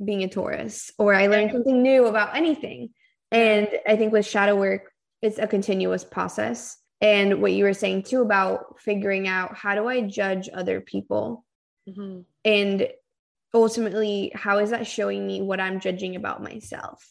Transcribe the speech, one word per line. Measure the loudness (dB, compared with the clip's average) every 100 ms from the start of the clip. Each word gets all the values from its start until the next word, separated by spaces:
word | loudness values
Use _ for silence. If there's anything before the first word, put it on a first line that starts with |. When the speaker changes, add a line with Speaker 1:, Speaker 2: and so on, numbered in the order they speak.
Speaker 1:
being | -6 -4
a | -4
Taurus, | -4 -4 -6 -8 -12 -14 0
or | 4
I | 4 4
learn | 4 2
Speaker 2:
Yeah. |
Speaker 1:
something | 0 2 4
new | 6 6 6
about | 4 0 0
anything. | 0 0 -4 -12 -14 _ _ _ -2
Speaker 2:
Yeah. | 2
Speaker 1:
And | 4 4 2 -2 2
I | 2
think | 4
with | 2 2
shadow | 2 2 4
work, | 2 -2 -6 _ _ -4
it's | -4 -2
a | -2
continuous | -2 0 0 0 -2
process. | -4 -8 -6 -4 -4 -6 -10 -18 _ 0
And | 4 6 4 2
what | 2
you | 4
were | 2
saying | 2 -2 -2
too | -2 0
about | 2 2 2 -2 -8 -12
figuring | -4 -2 -2 -2 -2
out, | -2 -4 -6
how | -4
do | -2 0
I | -2
judge | -4 -2 -2 -2 -6
other | -6 -4 -4
people? | -4 -8 -4 -4 -4 -8 _ _ _ _ -20
Speaker 2:
Mm-hmm. | -14 -14 -14 -18 _ 2
Speaker 1:
And | 2 2 0 -2 -4 _ _ _ _ _
ultimately, | 4 4 2 -4 -2 -2 -2 -4 -6
how | 0 0
is | 2
that | -2 -6
showing | -4 -4 -4 -6
me | -6
what | -4 -4
I'm | -4 -4
judging | -4 -4 -6 -6
about | -8 -8
myself? | -10 -14 -14 -14 -14 -16 _